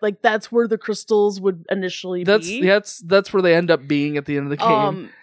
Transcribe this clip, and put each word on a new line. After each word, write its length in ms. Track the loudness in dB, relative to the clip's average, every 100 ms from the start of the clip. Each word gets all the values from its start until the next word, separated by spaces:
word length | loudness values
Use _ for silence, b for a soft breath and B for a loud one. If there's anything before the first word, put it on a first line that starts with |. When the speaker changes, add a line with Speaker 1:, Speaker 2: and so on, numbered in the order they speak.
Speaker 1:
like, 220 | -6 -2
that's 280 | -2 -2 -2
where 160 | 0 0
the 120 | -2
crystals 600 | -4 -8 0 2 2 0
would 280 | -4 -4 -4
initially 540 | -4 -6 -8 -8 -4
Speaker 2:
That's, 240 | 2 2 0
Speaker 1:
be. 140 | -2
Speaker 2:
that's, 360 | 2 2 0 -12
that's 300 | 0 2 2
where 120 | 2
they 120 | 4
end 160 | 4 2
up 160 | 0 0
being 300 | -2 -2 -4
at 80 |
the 140 | -4 -4
end 80 | -4
of 40 |
the 60 | -2
game. 100 | 2
Speaker 1:
Um, 400 | 2 2 -4 -10 -20